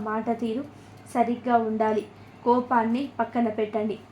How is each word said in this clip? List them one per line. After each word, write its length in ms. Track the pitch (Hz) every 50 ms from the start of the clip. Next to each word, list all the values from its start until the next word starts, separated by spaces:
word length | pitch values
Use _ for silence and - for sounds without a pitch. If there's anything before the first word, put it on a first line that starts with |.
| 208 214
మాట 180 | 214 226 226 240 226 -
తీరు 240 | 247 226 220 262 285 - - - - - - - - - -
సరిగ్గా 420 | 247 233 233 240 240 - 247 240
ఉండాలి. 480 | 233 226 220 220 214 220 220 220 208 - - - - - - - - -
కోపాన్ని 580 | 240 247 247 247 - 254 233 226 226 233 254 285 254 - -
పక్కన 300 | 226 226 - 240 233 220
పెట్టండి. 480 | 214 220 214 208 - 220 214 220 190 - - -